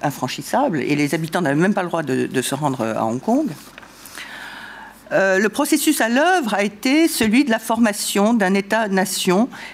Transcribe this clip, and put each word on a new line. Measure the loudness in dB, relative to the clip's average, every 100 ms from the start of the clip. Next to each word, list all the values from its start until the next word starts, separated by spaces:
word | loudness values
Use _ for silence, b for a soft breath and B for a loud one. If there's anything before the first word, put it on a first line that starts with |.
infranchissable, | -6 -4 -8 -8 -4 -2 0 -2
et | -2 0
les | 0
habitants | -2 -2 -2
n'avaient | 0 2
même | 2
pas | 0
le | -2
droit | -4
de, | -2 -2 -2
de | -2
se | -4
rendre, | -2 -2 -2
euh, | -2 -2
à |
Hong | -2 -2
Kong, | -2 -2 -2 -8 -16 -20 -20 B B B B B B B B B B B -4
euh, | 0 2 2
le | 0
processus | 0 0 2 2 2
à | 2
l'œuvre | 2 4 2 0
a | 0
été | -2 -2 2 4 4
celui | 2 2 4
de | 4
la | 0
formation | 0 2 2 0 -2 2 4
d'un | 4 4
État-nation | 2 0 0 0 0 0 -2 2 2 2 B B